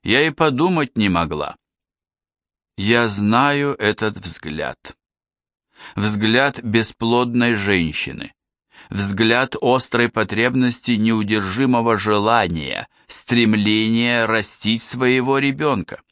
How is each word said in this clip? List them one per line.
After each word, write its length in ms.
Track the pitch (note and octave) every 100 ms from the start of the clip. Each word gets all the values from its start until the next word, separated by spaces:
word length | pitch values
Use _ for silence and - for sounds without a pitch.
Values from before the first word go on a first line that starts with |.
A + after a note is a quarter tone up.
Я 240 | F2 A#2+ D#3+
и 40 |
подумать 640 | D3 D#3+ B2+ F3 E3+ C#3 -
не 120 | G2+
могла». 480 | F2 D#2+ D#2 D2 - _ _ _ _ _ _ _ _ _ _ _ -
Я 320 | G2+ A#2+ A#2
знаю 680 | G2+ G#2 A#2 C#3+ C#3+ C#3+ -
этот 380 | G#2+ G#2 G#2+ G2
взгляд. 800 | F2+ D#2+ D#2 D#2 C#2 - - - _ _ _ _ _ _ _ _ -
Взгляд 680 | - G#2 G#2 A2 A#2 C#3 -
бесплодной 960 | A#2 A2+ G#2+ - A2+ A#2+ B2 A#2+ A#2+
женщины. 760 | A2 G2 F#2+ D#2+ D2 - C2+ - _ _ _ _ _ -
Взгляд 640 | G2 G2+ G2+ A2 A#2 C3 A2
острой 460 | B2+ B2+ - A#2 A#2+
потребности 840 | A2+ G#2 G#2 A#2+ B2+ B2+ A#2+ -
неудержимого 1040 | A2+ A2 A2 G#2 G#2+ F#2+ G2+ C3 A#2+ A#2 A2
желания, 920 | G#2 G#2 G#2 A#2 F#2 D#2+ C#2 G1+ - _ _
стремления 1200 | - - A#2+ A2 G#2+ G#2 G#2+ A2 A2+ A#2+ A#2+ A2+
растить 560 | A2 G2+ - G#2 A2+
своего 560 | - B2 B2+ B2+ B2 C#3
ребёнка. 640 | C#3 C#3 D3+ A#2 E2+ - _